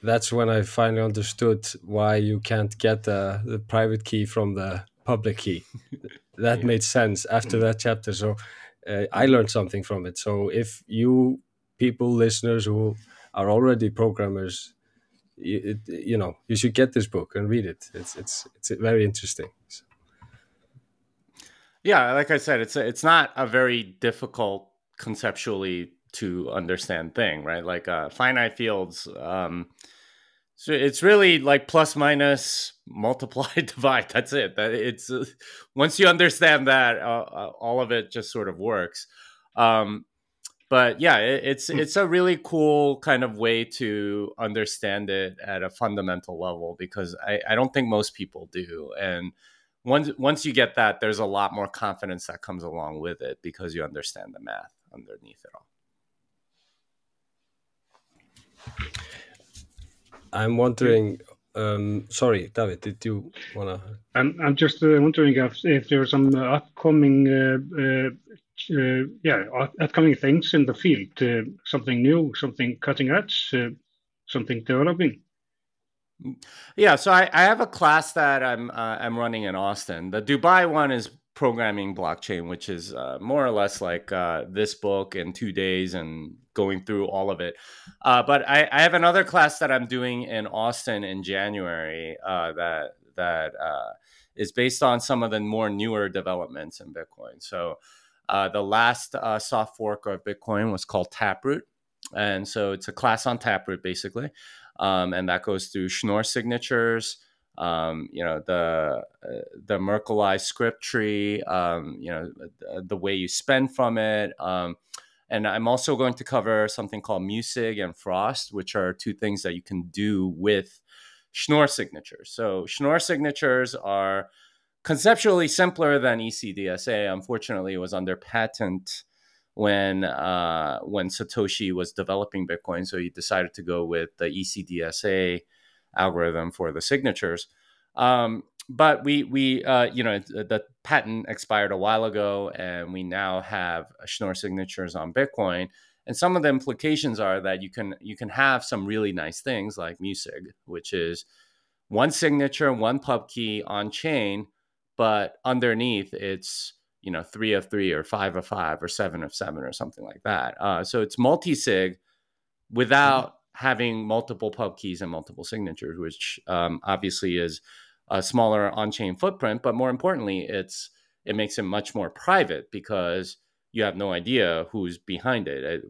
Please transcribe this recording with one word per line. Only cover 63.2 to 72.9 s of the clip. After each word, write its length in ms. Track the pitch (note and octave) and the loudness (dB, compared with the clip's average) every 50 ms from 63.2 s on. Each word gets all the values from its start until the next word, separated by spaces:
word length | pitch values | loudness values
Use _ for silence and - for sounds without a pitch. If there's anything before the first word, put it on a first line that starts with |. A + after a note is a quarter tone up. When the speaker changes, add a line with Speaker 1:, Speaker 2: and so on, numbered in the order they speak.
| - - _ - - - - | -6 -10 _ -18 -18 -14 -10
Speaker 1:
wanna? 260 | G#2 G2 F#2+ F#2 F#2+ F#2+ G#2 G#2+ - _ _ - | -8 -8 -6 -8 -8 -10 -14 -16 -18 _ _ 0
Speaker 3:
I'm, 260 | C3 C3 D3 E3+ E3+ | 2 2 2 0 0
I'm 160 | D#3 C#3+ C#3 | 0 2 4
just, 280 | - D#3+ C#3 - - D#3+ | 4 4 2 4 4 6
uh, 160 | D#3 D3+ C#3+ | 6 8 8
wondering 340 | D3 D#3 D3+ D#3+ D3+ C#3 B2 | 6 6 6 6 6 6 6
if, 300 | C3 B2+ A#2+ - - - | 4 2 0 -2 -2 2
if 240 | E3+ C#3+ C3+ - - | 4 4 4 4 2
there 120 | C#3+ C3+ | 4 4
are 40 | C3 | 4
some, 300 | - C#3+ C3+ C3+ C3+ C3+ | 4 4 6 6 6 6
uh, 220 | C3 C3 B2+ C#3+ | 4 2 2 0
upcoming, 680 | D3 - _ _ - - D#3+ D#3 D3+ D3 C#3 C3+ C#3 C3+ | 0 0 _ _ 2 4 6 8 8 8 8 8 8 6
uh, 300 | C3+ C3+ C3+ C3 C3 C3+ C3+ C3+ D3+ F3 D3 | 6 6 4 4 4 2 0 -2 -4 -4 0
uh, 280 | C3+ C3+ C3 C3 C3 B2+ B2 - _ - - _ _ _ _ - - - D#3+ | 0 2 2 2 0 -2 -4 -8 _ -20 -20 _ _ _ _ -14 -6 -2 0
uh, 260 | C#3 C3 B2+ C3 B2+ C3+ E3 A#3 - D#3+ | 2 2 2 2 2 0 -2 -6 -2 0
yeah, 220 | D#3 B2+ G2 G2 - B2+ B2+ | 2 2 2 0 -2 -2 -2
up-, 140 | C#3 - - - | -2 -2 -2 -2
upcoming 320 | D#3+ - - E3 D#3+ D#3 B2+ | -2 2 4 6 6 6 6
things 400 | - D3 C3+ D3+ F3+ - - - | 6 4 4 4 4 4 4 4
in 140 | D3+ C3+ | 4 4
the 60 | B2+ A#2+ | 4 0
field, 440 | - - F3+ C#3 G2+ F#2+ - _ - | 2 4 4 4 4 2 -8 _ 0
uh, 280 | C3 A#2+ A#2 A2+ A2 C#3 G3 _ _ | 2 2 2 0 -2 -4 -12 _ _
something 380 | - D3 B2+ A2 C3 B2 A#2+ B2 | -4 -4 -2 -2 0 2 4 6
new, 280 | C#3+ E3 E3+ D#3+ C3 - | 6 6 6 4 0 -2
something 420 | - C#3+ B2 - - B2 B2 A2+ - | -4 -6 -6 -2 -2 -2 -2 -2 -4
cutting 300 | - C#3 | -2 -2